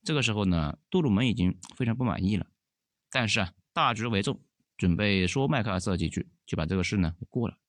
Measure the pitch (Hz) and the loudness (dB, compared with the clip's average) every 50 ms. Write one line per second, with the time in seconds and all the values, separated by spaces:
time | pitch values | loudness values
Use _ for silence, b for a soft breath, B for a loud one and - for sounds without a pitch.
0 | _ - 160 143 117 117 107 107 104 95 87 82 78 73 - - _ _ - 185 | _ -2 -2 0 0 0 0 2 2 2 2 2 0 -2 -4 -8 _ _ -2 0
1 | 160 131 98 101 127 123 - - 90 90 - - - - - - 131 113 113 123 | 2 2 2 2 2 2 2 2 2 0 0 -2 -12 -20 -8 -4 -2 -2 0 0
2 | 131 113 87 - 92 95 107 90 - _ _ _ _ _ _ _ _ _ _ _ | -2 -2 -2 0 -2 0 0 -2 -4 _ _ _ _ _ _ _ _ _ _ _
3 | _ _ - 135 117 107 - 117 95 85 - _ _ _ _ 170 156 131 117 107 | _ _ -2 -2 0 0 0 -2 -2 -4 -6 _ _ _ _ 0 0 0 0 -2
4 | 110 120 113 98 - 95 90 - _ _ _ _ _ _ _ - 104 90 85 - | -2 0 0 0 0 -2 -4 -6 _ _ _ _ _ _ _ 0 2 2 2 2
5 | 104 104 98 95 90 87 - 135 135 143 160 127 104 110 95 92 - 107 92 87 | 2 2 2 2 2 0 0 0 0 0 0 0 -2 -2 -2 -2 -2 -2 -2 0
6 | 85 78 - - - - _ _ _ - - - 80 80 95 95 87 - 107 101 | -2 -2 -2 -6 -8 -8 _ _ _ -6 -4 -4 -2 -2 0 -2 0 0 0 0
7 | 90 82 85 _ - _ - 127 117 - - _ _ | 0 0 -2 _ -14 _ -4 -4 -4 -4 -6 _ _